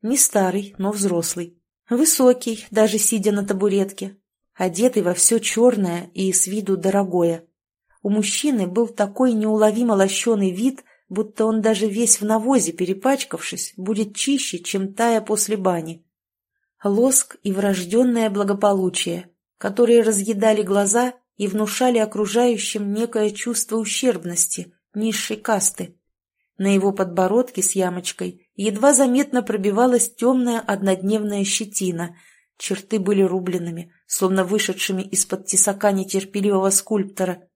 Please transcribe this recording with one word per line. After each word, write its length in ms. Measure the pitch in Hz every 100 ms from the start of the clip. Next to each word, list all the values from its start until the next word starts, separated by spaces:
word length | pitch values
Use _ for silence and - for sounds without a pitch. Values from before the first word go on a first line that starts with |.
Не 160 | 214 269
старый, 560 | - 208 185 185 202 -
но 140 | 190
взрослый. 680 | 208 196 175 165 - 170 170 _ _ _
Высокий, 760 | 240 320 - 254 247 247 226 -
даже 280 | 214 214 214
сидя 340 | - 220 202
на 120 | 208
табуретке. 720 | 202 190 202 196 196 - 196 - _ _ _ _
Одетый 420 | 202 170 240 254
во 120 | 175
все 240 | 175 - 226
черное 720 | 220 - 240 226 190 170 180
и 180 | - 190
с 120 | 180 -
виду 300 | 202 202 190
дорогое. 720 | 190 196 196 180 170 165 - _ _ _ _ _
У 80 | 202
мужчины 560 | 208 202 - 294 254 180
был 220 | 185 233
такой 440 | 233 202 202 254
неуловимо 600 | 220 214 214 214 214 240
лощеный 560 | 202 196 196 - 220 196
вид, 340 | 180 247 269 - _ _
будто 380 | 190 214 - 220
он 160 | 220
даже 240 | 214 214 214
весь 340 | 202 233 -
в 60 | 208
навозе 460 | 220 220 269 185
перепачкавшись, 1000 | 165 175 190 262 269 - 165 - - - -
будет 360 | 185 214 208
чище, 440 | - - 277 - 175
чем 340 | 170 196 190
Тая 300 | 196 233 226
после 340 | 220 214 - 208
бани. 480 | 190 175 160 165 _ _ _ _ _ _ _ _
Лоск 520 | 202 202 254 254 - -
и 100 | 208
врожденное 760 | 190 202 190 175 220 254 233 220
благополучие, 1000 | 196 202 202 208 196 185 180 - 170 - _ _ _
которые 460 | - 202 240 233
разъедали 580 | 220 202 196 208 220 214
глаза 540 | 190 196 202 226 247 247 _ _
и 80 | 202
внушали 500 | 202 214 - 254 240
окружающим 960 | 214 208 208 214 247 226 - 214 202
некое 380 | 208 233 233 214
чувство 460 | 208 - 233 - 220
ущербности, 1000 | 214 - 254 190 170 175 - - 170 _ _
низшей 460 | 208 220 214 - 214
касты. 580 | - 214 196 - 175 _ _ _ _ _ _ _
На 160 | 196
его 180 | 196 196
подбородке 680 | 196 185 175 185 214 247 -
с 100 | 180
ямочкой 720 | 190 185 180 185 - 180 180 _ -
едва 360 | 202 202 269
заметно 500 | 262 269 247 285 254
пробивалась 720 | - 214 196 202 254 247 240
темная 460 | - 233 262 240 233
однодневная 840 | 220 196 190 185 190 214 208 202
щетина. 680 | 196 - 208 - 185 170 170 170 _ _ _ _
Черты 400 | - 196 - 220
были 240 | 190 202
рубленными, 680 | 190 185 185 180 170 165 175 _ _
словно 380 | - 190 190
вышедшими 560 | 185 214 - 190 - 190
из-под 460 | 196 190 - 190 -
тесака 460 | - - 196 208
нетерпеливого 760 | 196 190 196 190 202 202 196 190
скульптора. 800 | 190 - 214 196 - 185 175 _